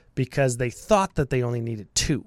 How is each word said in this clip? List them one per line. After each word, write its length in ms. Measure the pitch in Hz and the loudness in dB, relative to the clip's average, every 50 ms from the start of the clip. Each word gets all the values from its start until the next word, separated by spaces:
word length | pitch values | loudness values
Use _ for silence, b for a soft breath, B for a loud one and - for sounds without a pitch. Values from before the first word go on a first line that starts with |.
| b b b | b b b
because 420 | - 131 - - 143 139 131 120 | -4 -4 -2 0 2 2 2 2
they 140 | 117 131 120 | 0 -4 -6
thought 460 | - - - - 220 196 196 190 - | -6 -6 0 2 4 4 4 2 0
that 120 | - 147 123 | -2 -2 0
they 120 | - 127 123 | 0 0 0
only 180 | 120 120 120 | 0 -2 -4
needed 340 | 117 117 117 107 95 - - | -4 -4 -6 -8 -8 -6 -4
two. 300 | - - - 151 113 - | -2 0 0 0 -2 -2